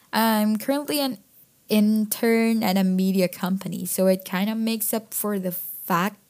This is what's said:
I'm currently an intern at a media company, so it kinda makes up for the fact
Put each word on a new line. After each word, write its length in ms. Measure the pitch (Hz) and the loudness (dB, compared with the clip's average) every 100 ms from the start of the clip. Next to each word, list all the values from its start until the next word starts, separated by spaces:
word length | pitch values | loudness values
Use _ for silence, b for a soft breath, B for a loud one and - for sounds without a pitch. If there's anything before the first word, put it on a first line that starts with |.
| B | B
I'm 460 | 214 226 214 214 214 | 0 2 4 2 0
currently 420 | 240 277 285 294 | 0 -4 -2 -2
an 180 | 269 226 _ _ _ _ - | -2 -6 _ _ _ _ 0
intern 920 | 214 208 220 214 - 233 226 226 226 | 2 4 2 0 0 2 2 2 2
at 140 | 202 190 | 2 2
a 80 | |
media 440 | 190 185 190 190 180 | 2 2 2 2 0
company, 580 | - 180 190 175 175 180 | 0 -4 -4 -4 -8 -6
so 200 | - 190 | 0 2
it 180 | 185 - | 2 0
kinda 280 | 185 208 | -4 -2
makes 380 | 220 220 226 - | -2 -2 -2 -2
up 220 | 220 220 | -4 -6
for 240 | - 208 202 | -6 -4 -4
the 140 | 185 | -4
fact 640 | 175 - - - 175 196 208 _ | -6 -10 -12 -2 0 0 -6 _